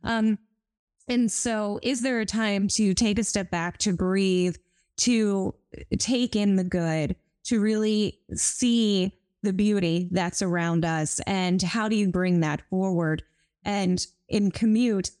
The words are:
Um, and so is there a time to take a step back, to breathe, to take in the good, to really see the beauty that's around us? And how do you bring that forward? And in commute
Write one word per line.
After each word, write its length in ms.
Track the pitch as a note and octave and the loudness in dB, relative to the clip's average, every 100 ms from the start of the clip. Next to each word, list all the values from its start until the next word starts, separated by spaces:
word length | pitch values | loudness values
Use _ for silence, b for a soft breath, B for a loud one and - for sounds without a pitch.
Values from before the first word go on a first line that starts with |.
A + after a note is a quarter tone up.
| - | -4
Um, 340 | A3+ A3 G#3 _ _ _ _ _ _ - | 0 0 0 _ _ _ _ _ _ -2
and 200 | B3 A3+ | 0 0
so 520 | - A#3+ A3 G#3 G#3 | 0 -2 -2 -2 -2
is 180 | A#3+ C4 | -2 -2
there 200 | C4 A#3+ | -2 -2
a 40 | A3 | -2
time 440 | A3 A3 G3+ G3 | -2 0 0 0
to 240 | - G#3 | 2 2
take 260 | F3+ A3 G#3 | 2 2 0
a 60 | G#3+ | -2
step 260 | G#3 F#3+ | -4 -4
back, 260 | F3 F3 - | -4 -4 -4
to 140 | G#3+ | -2
breathe, 600 | E3+ F3+ F#3+ F#3+ F3+ F3+ E3 _ _ _ - | 0 0 2 2 2 0 -4 _ _ _ -4
to 540 | - A#3 G#3+ G3 F#3+ - _ - - - | 2 2 2 0 -4 -8 _ -20 -6 -4
take 380 | - B3 B3 G#3+ | 0 0 0 2
in 180 | G3+ F#3+ | 2 2
the 80 | |
good, 540 | F3+ F3+ E3 D#3+ D3 F#3+ _ _ | 2 -2 0 -2 -2 -6 _ _
to 160 | - A#3 | -2 0
really 600 | G#3 G#3+ G#3+ G#3+ G#3 - - | 2 2 2 2 0 -4 -12
see 760 | - - - B3 A#3 G#3+ G3 F#3 _ _ _ | -4 -4 0 2 4 4 2 0 _ _ _
the 100 | G#3 | -4
beauty 540 | F#3 G#3 G#3 E3+ E3+ F3+ | 2 2 2 2 0 0
that's 300 | F3 F3 - | -2 -2 -2
around 440 | F#3+ F3 E3+ E3 E3 | -2 0 0 0 0
us? 340 | D#3+ D#3 - - | -2 -2 -4 -4
And 340 | F#3+ F3+ F3+ | -2 0 0
how 280 | F3+ A#3 G#3+ | 0 -2 0
do 80 | G#3+ | 0
you 100 | G3 | 0
bring 320 | F3+ F#3 F3 | 0 2 2
that 220 | D#3 D3 - | 2 -2 -4
forward? 520 | F#3 F#3+ E3+ D#3+ D#3 - _ _ _ - | -2 0 0 0 -2 -6 _ _ _ -4
And 400 | G3+ F#3 F3+ - _ _ | -2 0 -2 -4 _ _
in 240 | G#3+ G3+ | 0 0
commute 600 | - A3 G#3+ B3 G3+ F3+ - | 0 2 4 2 0 -4 -12